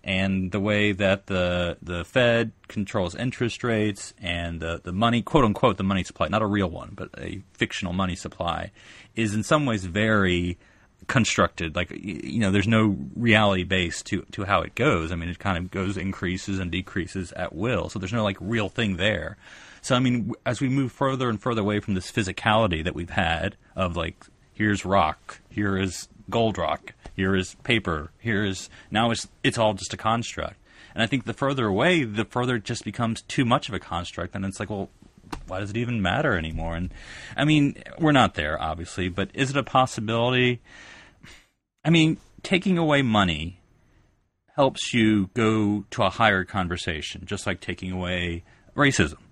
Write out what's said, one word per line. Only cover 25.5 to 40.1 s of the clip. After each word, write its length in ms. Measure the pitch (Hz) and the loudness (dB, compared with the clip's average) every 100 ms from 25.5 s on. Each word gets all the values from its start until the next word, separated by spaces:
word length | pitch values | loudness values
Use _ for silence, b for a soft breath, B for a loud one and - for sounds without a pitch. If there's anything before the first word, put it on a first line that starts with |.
| - 104 95 | -2 0 0
is 300 | 95 - - - - | -2 -4 -14 -18 -4
gold 280 | 113 110 92 | 0 2 0
rock, 360 | 78 78 - - B - | -2 -2 -6 -18 B -2
here 200 | 95 95 | 2 2
is 180 | 90 - | 0 -6
paper, 460 | - 117 95 78 78 _ | 0 2 2 -4 -6 _
here 260 | 113 101 | -2 0
is, 240 | 104 95 - B B | 0 -4 -10 B B
now 220 | 104 117 | 0 0
it's, 160 | 113 - _ | -2 -6 _
it's 160 | 139 120 | -2 2
all 160 | 110 98 | 0 0
just 180 | - | -8
a 40 | - | -4
construct. 580 | 110 117 117 - - - B B B - | 0 0 -2 -8 -8 -10 B B B -4
And 80 | |
I 20 | 113 | 0
think 200 | 135 113 | 0 -4
the 80 | |
further 340 | - 139 135 110 | -4 -2 0 0
away, 360 | 98 156 175 | 2 4 2
the 220 | 123 104 104 | 0 -4 -4
further 300 | 123 123 120 | -2 -2 -2
it 80 | |
just 200 | - 117 | -4 -6
becomes 380 | - 104 113 113 | -6 -4 -2 -2
too 240 | - - 120 | -4 0 2
much 240 | 135 - | 2 0
of 60 | 95 | -8
a 40 | |
construct. 540 | - 85 87 - 90 | -6 -6 -6 -8 -8
And 100 | 98 | -6
it's 160 | 98 - | -6 -6
like, 120 | 95 | -6
well, 180 | 104 98 _ - _ - - - | -6 -8 _ -20 _ -16 -14 -8
why 120 | 92 | -8
does 100 | 101 | -4
it 80 | 110 | -4
even 240 | 120 120 | -2 0
matter 340 | 90 110 156 95 | 0 2 2 0
anymore? 400 | 80 80 82 82 | -2 -4 -4 -4
And, 160 | 92 B B B B - | -6 B B B B 0
I 80 | 147 | 4
mean, 300 | 156 143 - - - | 4 4 0 -16 0
we're 120 | 156 | 4
not 220 | 139 101 | 6 4
there, 260 | - 76 78 | 2 -2 -2
obviously, 480 | 80 80 87 - 92 | -4 -6 -8 -4 -2
but 220 | 90 98 | -2 -4
is 180 | - 135 | -2 -2
it 40 | 139 | -2
a 60 | |
possibility? 960 | 127 131 127 - 107 | 2 2 2 -2 -2